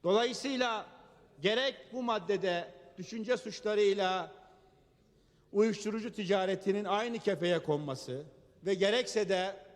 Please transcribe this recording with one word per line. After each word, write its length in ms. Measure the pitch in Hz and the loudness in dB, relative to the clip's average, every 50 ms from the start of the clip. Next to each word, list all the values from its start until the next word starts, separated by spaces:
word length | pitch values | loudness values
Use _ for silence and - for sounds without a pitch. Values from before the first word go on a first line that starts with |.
| - | 2
Dolayısıyla 800 | 170 190 220 240 247 247 - - 277 269 254 254 240 226 214 - - - - - - - - - - - - | 4 4 4 4 2 -2 -4 -4 -4 -2 -2 -2 -2 -2 -4 -8 -10 -18 -20 -20 -20 -20 -20 -20 -20 -18 -2
gerek 340 | 143 196 214 240 262 262 247 - - - 226 | 0 2 2 4 2 0 -2 -4 -16 -10 -8
bu 100 | 254 247 | -6 -2
maddede 680 | 240 226 214 175 160 208 185 180 185 175 175 170 - - - - - - - | 0 -2 -2 0 0 0 0 2 0 0 0 -4 -6 -14 -20 -20 -20 -14 -14
düşünce 400 | 185 - - 226 220 202 254 247 | -12 -10 -8 -8 -2 -2 -2 -2
suçlarıyla 920 | 254 214 190 - - 214 214 208 208 202 196 196 196 185 185 185 170 160 - - - - - - - - _ _ _ _ _ _ _ _ _ _ _ _ _ _ _ _ - | -2 -8 -12 -6 -2 0 2 4 4 4 4 4 2 0 0 0 -4 -6 -12 -20 -20 -20 -20 -20 -20 -20 _ _ _ _ _ _ _ _ _ _ _ _ _ _ _ _ 2
uyuşturucu 600 | 202 214 226 202 - - 214 202 226 214 233 - | 4 4 4 2 -2 -4 -4 -4 -4 -6 -8 -8
ticaretinin 720 | - 202 175 202 196 190 185 190 - 190 196 190 202 208 | -6 -2 0 2 2 2 0 -2 -2 0 0 0 0 0
aynı 340 | 185 196 208 226 240 233 226 | 0 0 0 0 -2 -4 -2
kefeye 440 | - 208 196 151 175 175 175 160 - | -2 -2 -2 0 2 2 2 2 2
konması 600 | - 151 147 151 143 135 127 - - 127 135 151 156 - - - - _ - - | 0 -2 0 0 -4 -6 -8 -6 -8 -8 -8 -10 -12 -20 -20 -20 -20 _ -10 -2
ve 80 | 180 196 | -2 0
gerekse 560 | 180 196 196 214 247 247 - - 220 208 175 | 2 4 4 4 2 0 0 0 0 2 2
de 260 | 190 185 185 196 185 - - - - | 2 0 0 -2 -4 -8 -16 -20 -20